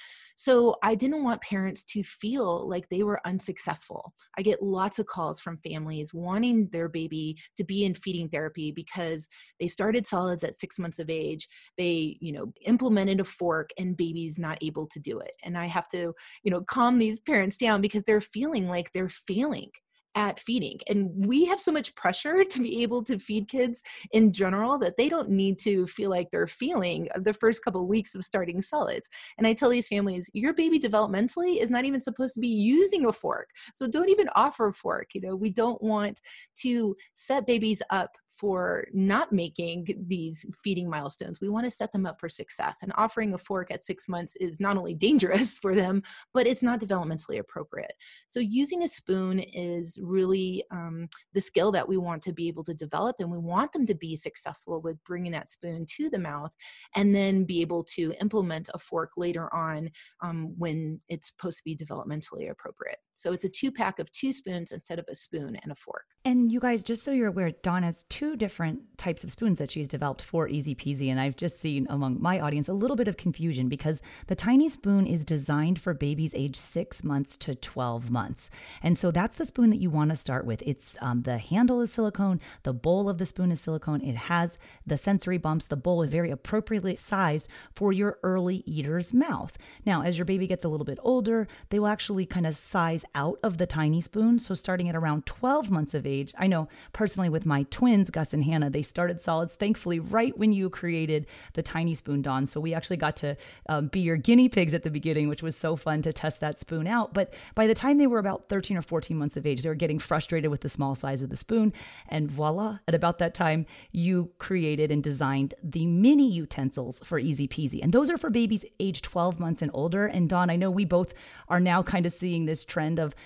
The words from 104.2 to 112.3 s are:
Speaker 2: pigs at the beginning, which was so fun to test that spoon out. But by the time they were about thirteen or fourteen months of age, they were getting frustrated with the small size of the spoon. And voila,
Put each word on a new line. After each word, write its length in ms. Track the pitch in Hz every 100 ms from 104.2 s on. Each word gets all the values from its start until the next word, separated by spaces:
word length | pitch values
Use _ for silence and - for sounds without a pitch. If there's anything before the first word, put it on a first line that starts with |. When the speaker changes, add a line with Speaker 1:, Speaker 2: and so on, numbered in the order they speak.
| 131 240 254
Speaker 2:
pigs 240 | 214 170
at 100 | 165
the 80 | 165
beginning, 380 | 147 156 156 147
which 120 | 147
was 140 | 160 151
so 200 | 165 156
fun 260 | - 151
to 100 | 160
test 260 | 151 156 -
that 180 | 151 151
spoon 260 | - 165 160
out. 280 | 233 214
But 200 | - 196 - - -
by 100 | 220
the 80 |
time 240 | 220 262 285
they 100 | 277
were 120 | 233
about 300 | 202 - -
thirteen 280 | 196 185 190
or 40 |
fourteen 360 | 156 165 - 160
months 200 | 147 151
of 80 | 147
age, 180 | 135
they 60 | 143
were 60 | 156
getting 240 | 156 151
frustrated 520 | - 156 - 165 156
with 100 | 147
the 80 | 147
small 260 | - 139 135
size 260 | 135 135
of 80 | 135
the 80 | -
spoon. 360 | - 226 214 - - - -
And 220 | 156
voila, 500 | 147